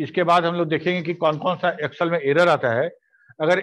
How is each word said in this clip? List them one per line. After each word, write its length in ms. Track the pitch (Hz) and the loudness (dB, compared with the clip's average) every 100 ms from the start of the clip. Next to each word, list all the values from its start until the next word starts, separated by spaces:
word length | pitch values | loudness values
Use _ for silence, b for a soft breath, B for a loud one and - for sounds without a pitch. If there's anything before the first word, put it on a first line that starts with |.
इसके 200 | 147 - | 0 -2
बाद 200 | 170 175 | 2 2
हम 100 | 170 | 2
लोग 140 | 175 165 | -2 -2
देखेंगे 320 | 156 160 180 | -2 -2 -2
कि 120 | 165 175 | -4 -2
कौन 220 | 160 156 | -2 0
कौन 180 | 185 175 | -2 -2
सा 180 | 180 151 | -2 -2
Excel 320 | 147 - 170 | -6 -4 -2
में 80 | 170 | 0
error 280 | 139 143 175 | 0 2 4
आता 240 | 147 123 | 2 0
है। 160 | 117 160 - b b b - | -2 -2 -8 b b b -4
अगर 180 | 156 185 | 0 0